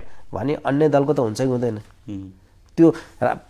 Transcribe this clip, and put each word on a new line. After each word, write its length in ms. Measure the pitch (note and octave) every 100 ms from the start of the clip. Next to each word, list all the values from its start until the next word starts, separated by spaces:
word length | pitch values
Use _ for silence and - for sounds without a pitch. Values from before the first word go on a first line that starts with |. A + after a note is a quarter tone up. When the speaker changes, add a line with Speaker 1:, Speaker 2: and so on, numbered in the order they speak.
| - - -
Speaker 1:
भने 240 | - B2+ D3+ -
अन्य 240 | C#3 D#3
दलको 240 | C#3 C#3+
त 60 | C#3+
हुन्छ 220 | A#2 G#2+
कि 60 | C3
हुँदैन? 300 | B2 A#2+ G#2+
Speaker 2:
हुँ। 600 | - - - G2 F#2+ - _ _ - -
Speaker 1:
त्यो 160 | E3 - - -
रा-, 140 | A#2+ -